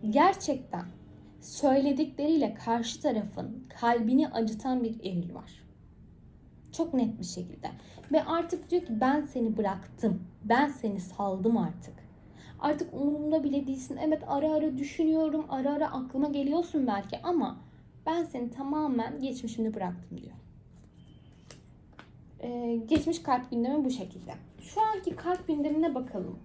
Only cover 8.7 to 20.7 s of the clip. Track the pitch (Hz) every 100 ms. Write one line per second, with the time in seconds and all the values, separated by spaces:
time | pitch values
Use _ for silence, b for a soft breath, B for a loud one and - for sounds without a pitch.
8.7 | 349 349 214 254 294 294 262 226 220 196
9.7 | 190 - - 226 175 - - 214 233 285
10.7 | 285 220 196 180 - 202 190 196 226 175
11.7 | - - - - - B B B B 294
12.7 | 302 - 247 285 294 302 311 285 277 269
13.7 | 269 - 262 311 302 - 277 311 311 311
14.7 | 262 285 - 320 320 311 302 302 262 262
15.7 | 294 302 262 262 269 294 285 277 320 339
16.7 | 311 254 202 202 - 330 349 240 - B
17.7 | B B - - 330 320 254 240 247 269
18.7 | 302 302 247 233 285 269 - 226 - 220
19.7 | 214 180 175 - 175 - - - - -